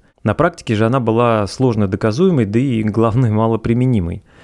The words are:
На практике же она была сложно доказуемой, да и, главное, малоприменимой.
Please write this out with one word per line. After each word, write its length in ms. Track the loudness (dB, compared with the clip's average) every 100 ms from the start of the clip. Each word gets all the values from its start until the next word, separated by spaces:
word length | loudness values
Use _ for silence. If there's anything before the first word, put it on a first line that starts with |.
| _ _
На 100 | -2
практике 420 | 0 0 -2 -4 0
же 100 | 0
она 140 | 0
была 460 | 0 0 2 0 -2
сложно 400 | -2 0 0 -2
доказуемой, 580 | 0 -2 0 2 2 0
да 120 | 0
и, 240 | 0 -2
главное, 480 | -2 0 0 2 0
малоприменимой. 920 | 2 0 0 -2 0 0 0 -2 -6 -12 -20